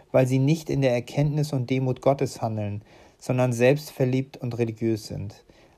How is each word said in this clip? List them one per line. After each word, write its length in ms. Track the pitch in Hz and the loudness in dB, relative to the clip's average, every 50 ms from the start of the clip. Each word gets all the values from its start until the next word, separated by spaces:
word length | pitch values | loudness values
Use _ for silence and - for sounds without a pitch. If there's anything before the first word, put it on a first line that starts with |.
| - _ - | -8 _ 2
weil 140 | 131 131 | 2 4
sie 120 | 123 131 135 | 4 4 2
nicht 320 | 135 139 160 160 - - | 4 4 2 0 0 -4
in 100 | 139 139 | -2 0
der 120 | 135 131 120 | 2 2 2
Erkenntnis 600 | 123 120 - - - 147 151 143 151 143 147 - | 0 -2 -4 -2 0 0 2 2 0 -2 -2 -2
und 180 | 135 120 117 | -4 -2 -2
Demut 300 | 131 131 131 131 127 - | -2 -2 0 -2 -2 0
Gottes 420 | - 135 139 135 139 127 - - - | 2 2 2 2 0 -4 -4 -4 -6
handeln, 400 | 113 110 107 104 101 101 110 - - - - - - _ _ | -4 -4 -4 -4 -4 -6 -8 -10 -14 -20 -20 -20 -20 _ _
sondern 340 | - - 131 127 127 127 120 | -6 -2 0 0 0 0 2
selbstverliebt 840 | 113 123 127 147 147 151 - - - 135 127 127 131 135 - - | 4 4 4 4 4 0 -8 -4 -2 0 0 0 0 -2 -4 -8
und 220 | - - 120 117 113 | -10 -8 -6 -4 -2
religiös 480 | 120 113 110 110 113 113 113 107 - | -2 -2 -4 -2 -2 -2 -2 -2 -4
sind. 380 | - 101 101 98 101 - - _ _ - _ - _ _ | -8 -10 -10 -10 -10 -12 -16 _ _ -20 _ -20 _ _